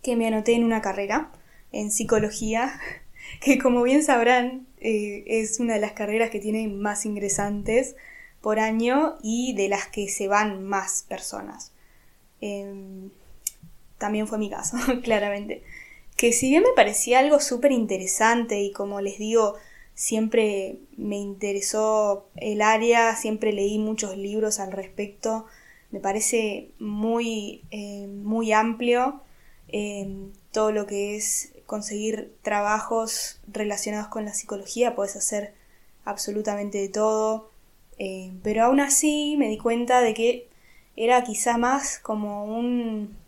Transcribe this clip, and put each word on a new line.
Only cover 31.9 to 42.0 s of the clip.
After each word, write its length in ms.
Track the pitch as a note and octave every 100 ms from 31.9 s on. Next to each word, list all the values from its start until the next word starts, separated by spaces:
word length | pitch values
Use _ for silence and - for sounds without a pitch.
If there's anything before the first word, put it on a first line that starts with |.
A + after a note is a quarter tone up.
| G#3 G#3+ G#3+ - -
trabajos 1000 | - G#3 G#3 G#3+ G#3+ A3+ A3+ - - - -
relacionados 640 | G#3 G#3 G3+ - G#3 G#3+
con 160 | A3
la 100 | G#3+
psicología, 600 | G#3 - G3 G3 A3+ A#3+
podés 220 | A#3 G3+ G3+
hacer 380 | - G#3 G#3 _ _ _ - _
absolutamente 760 | - G3+ - G#3 G#3 G#3 G3+ G3+
de 100 | G3
todo, 600 | G#3 G#3+ A3 A3 A3 A3 - _ _ _ -
eh, 340 | G3 F#3+ F#3 F#3
pero 220 | G#3+ G#3+
aún 160 | A#3 C4+
así 560 | C#4 - D4+ D4+ D4 D4
me 100 | A3+
di 100 | G#3+
cuenta 420 | A#3+ A#3 A#3+ B3+
de 140 | A#3+
que 340 | A3 A3+ A#3+ - _ _ - _ -
era 260 | A#3 B3
quizá 340 | B3 G#3+ B3 A#3
más 400 | A#3+ C#4 C#4
como 460 | -